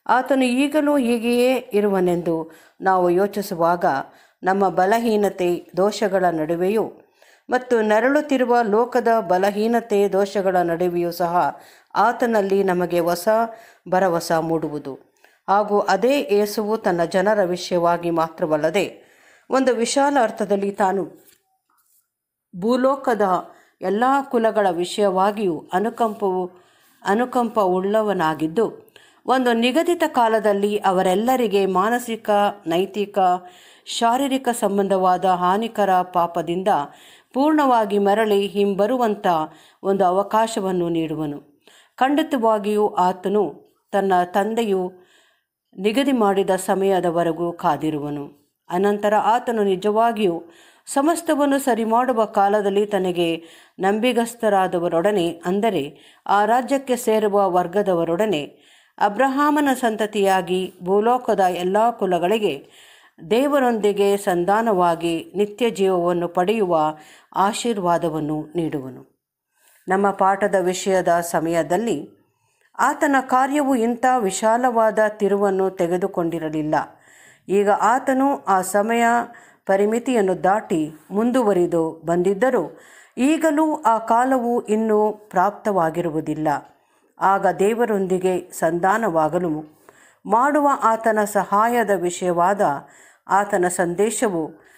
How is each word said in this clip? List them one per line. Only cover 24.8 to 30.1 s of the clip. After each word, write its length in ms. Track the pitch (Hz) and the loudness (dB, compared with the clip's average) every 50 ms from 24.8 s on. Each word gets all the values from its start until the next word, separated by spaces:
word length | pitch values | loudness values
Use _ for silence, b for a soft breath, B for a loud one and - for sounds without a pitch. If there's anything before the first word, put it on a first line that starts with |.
| 180 175 - - 208 202 185 185 190 208 208 214 214 180 160 - - - - | -4 -4 -2 0 0 0 2 2 0 0 0 -2 -2 -2 -4 -4 -6 -4 -4
ಅನುಕಂಪವು, 800 | 185 208 233 233 - 233 220 208 202 208 190 185 185 180 180 - b b b b b b b b b b | -2 -2 -2 -2 -2 -2 -2 -2 -2 -4 -2 -2 -2 -4 -6 -8 b b b b b b b b b b
ಅನುಕಂಪ 560 | 190 196 226 247 247 - 254 240 226 226 226 | -2 0 0 0 -2 -2 -2 -2 0 0 0
ಉಳ್ಳವನಾಗಿದ್ದು, 1120 | 202 185 180 185 185 196 208 220 214 208 190 180 165 156 156 151 156 156 165 226 220 175 - - - _ b b b b b b b | 0 2 2 0 0 0 0 0 0 0 0 0 0 0 0 -2 -4 -4 -2 0 -2 -2 -2 -8 -18 _ b b b b b b b
ಒಂದು 260 | - 247 262 254 247 233 | -2 0 2 2 2 2
ನಿಗದಿತ 500 | 226 233 247 233 311 330 339 349 339 330 | 2 2 2 2 2 2 0 0 0 0
ಕಾಲದಲ್ಲಿ 720 | 302 | 0